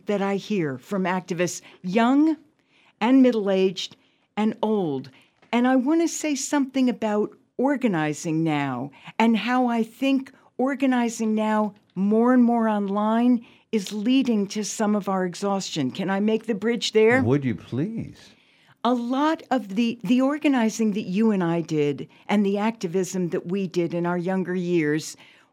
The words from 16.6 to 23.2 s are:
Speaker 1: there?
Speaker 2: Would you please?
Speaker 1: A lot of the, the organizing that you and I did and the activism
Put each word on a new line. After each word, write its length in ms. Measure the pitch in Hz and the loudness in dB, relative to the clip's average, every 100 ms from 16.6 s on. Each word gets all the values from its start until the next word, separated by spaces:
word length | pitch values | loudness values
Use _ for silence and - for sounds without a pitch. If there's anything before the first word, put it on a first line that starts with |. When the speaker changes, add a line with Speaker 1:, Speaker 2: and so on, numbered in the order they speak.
| 226 233 - | -2 -2 0
Speaker 1:
there? 300 | 220 220 254 | 4 4 4
Speaker 2:
Would 220 | 120 143 | 4 2
you 120 | 131 92 | 0 -4
please? 760 | - 120 196 226 78 - - _ _ _ _ _ | -6 -6 -4 -6 -10 -14 -20 _ _ _ _ _
Speaker 1:
A 100 | 240 | -2
lot 480 | 247 240 254 302 320 - | -2 -2 -2 0 -2 -2
of 240 | 254 202 190 | -4 -2 -2
the, 220 | 233 - | -2 -2
the 160 | 180 247 | 0 2
organizing 720 | 262 294 302 262 220 214 220 | 2 0 0 2 0 0 -2
that 140 | 185 180 | -2 -4
you 240 | 185 226 | 0 2
and 100 | 196 | 2
I 180 | 170 170 | 0 -2
did 480 | 165 156 147 135 - _ - | -2 0 0 -2 -10 _ -2
and 160 | 208 196 | 0 2
the 120 | 202 | 0
activism 720 | 214 226 175 185 180 190 | -2 -4 -4 -4 -2 -4